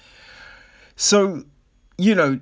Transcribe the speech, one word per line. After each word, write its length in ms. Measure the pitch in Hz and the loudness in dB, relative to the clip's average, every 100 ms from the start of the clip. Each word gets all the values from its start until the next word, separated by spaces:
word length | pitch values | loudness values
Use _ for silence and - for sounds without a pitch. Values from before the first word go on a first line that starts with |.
| _ - - - - - _ _ _ - | _ -20 -20 -20 -20 -20 _ _ _ -6
So, 480 | - 202 196 151 - _ _ _ _ - | 0 2 0 -4 -16 _ _ _ _ -4
you 180 | 196 | 0
know, 240 | 196 147 135 | 2 0 -2